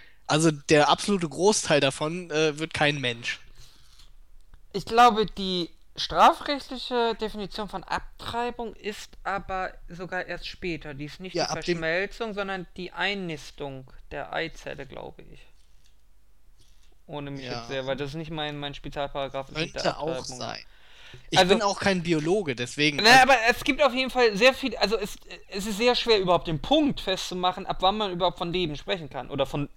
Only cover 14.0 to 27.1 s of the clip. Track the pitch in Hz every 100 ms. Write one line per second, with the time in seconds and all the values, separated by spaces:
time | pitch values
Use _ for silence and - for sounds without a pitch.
14 | - 147 131 156 165 - 139 143 139 -
15 | - - - - - - - - - -
16 | - - - - - - - - - -
17 | - 147 143 139 127 120 117 135 131 131
18 | 143 156 156 160 151 147 143 143 147 151
19 | 143 143 135 135 135 151 165 135 - 131
20 | 147 127 123 123 117 110 - - - -
21 | - - - - 185 214 202 190 196 190
22 | 165 160 156 208 156 120 123 - 151 143
23 | 214 262 262 254 226 226 - 269 277 254
24 | 254 254 233 196 254 254 269 - 202 220
25 | 202 - - 185 - 196 208 202 247 240
26 | 233 214 180 170 - 156 - 302 277 -
27 | -